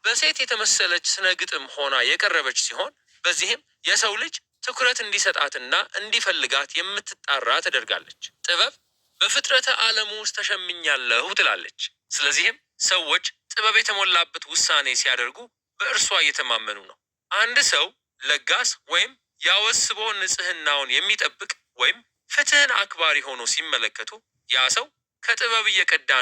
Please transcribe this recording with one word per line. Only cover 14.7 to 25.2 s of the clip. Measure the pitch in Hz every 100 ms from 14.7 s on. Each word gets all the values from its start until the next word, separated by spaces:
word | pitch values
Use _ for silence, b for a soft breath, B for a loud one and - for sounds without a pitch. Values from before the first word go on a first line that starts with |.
| 151 139
ሲያደርጉ | 127 135 127 123 139 240 _ _ _
በእርሷ | 202 - - 190
እየተማመኑ | 147 143 127 117 107 101
ነው። | 95 - _ _ _
አንድ | 196 226 247
ሰው | - 147 160 _ _ _
ለጋስ | 135 147 - 190 254 - -
ወይም | 240 196 269 _ _
ያወስቦ | 160 196 214 220 - 214 220
ንጽህናውን | 202 190 - 180 170 151 143 135
የሚጠብቅ | 131 196 214 - _ 202 - _ -
ወይም | 240 233 _ _ _
ፍትህን | - 285 294 285
አክባሪ | - - - 160 147
ሆኖ | 135 127 117
ሲመለከቱ | - 156 127 110 - 110 220 _ _ -
ያ | 127 131
ሰው | 233 277 _ _ _